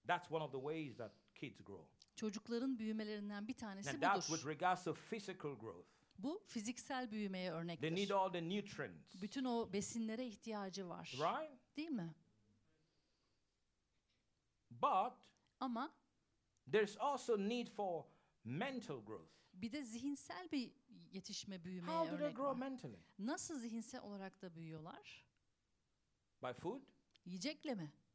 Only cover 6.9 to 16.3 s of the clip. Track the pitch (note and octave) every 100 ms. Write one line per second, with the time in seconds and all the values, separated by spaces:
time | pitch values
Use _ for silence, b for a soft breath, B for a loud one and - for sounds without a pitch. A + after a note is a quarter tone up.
6.9 | C4 B3 G#3+ G3+ F#3+ F#3 E3 E3+ E3 D#3+
7.9 | E3+ G3 G3 F#3+ F3 E3 G3+ G3+ - A#2+
8.9 | D#2+ - F#3+ G#3 C#4 B3+ A#3 F#3+ G3 -
9.9 | A#3 A3 A3 B3+ G3+ A3+ G#3 G3 F3+ F3+
10.9 | F3 E3+ B2+ D#3+ B3+ D#4 C4 _ - E4
11.9 | B3 E3 - - _ _ _ _ _ _
12.9 | _ _ _ _ _ _ _ _ _ _
13.9 | _ _ _ _ _ _ _ _ A#2 C#4+
14.9 | G3 A#3 - - _ _ _ C4 A#3 C#4+
15.9 | - _ _ _